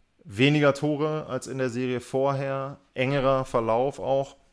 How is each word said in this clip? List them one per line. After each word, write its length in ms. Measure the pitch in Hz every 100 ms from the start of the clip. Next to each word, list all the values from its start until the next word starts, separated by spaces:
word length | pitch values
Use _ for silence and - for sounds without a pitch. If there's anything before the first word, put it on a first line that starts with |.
| _ _
weniger 520 | - 101 135 147 147 139
Tore 500 | 151 147 156 156 -
als 220 | 127 -
in 100 | 131
der 120 | 127
Serie 300 | 117 127 123
vorher, 760 | 120 131 135 135 139 135 135 143 _
engerer 520 | - 127 143 131 135 131
Verlauf 540 | 127 113 113 135 -
auch. 380 | 95 135 139 - _